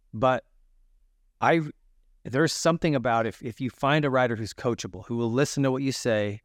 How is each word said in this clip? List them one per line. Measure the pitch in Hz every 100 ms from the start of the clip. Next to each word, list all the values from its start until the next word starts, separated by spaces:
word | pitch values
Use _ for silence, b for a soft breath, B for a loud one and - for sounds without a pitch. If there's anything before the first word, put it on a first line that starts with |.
| _
But | 110 127 127 - _ _ _ _ _ _ _ _ -
I, | 120 165 151 - _ _ _ _
there's | - 127 160
something | - 165 165 170 139
about | 120 117 113
if, | -
if | 135 -
you | 123
find | - 135 151
a | 143
rider | 127 123 113
who's | 107
coachable, | - 123 113 104 92 -
who | 117
will | 117
listen | 120 147 147
to | 135
what | 131
you | 135
say | - 123 107 104 101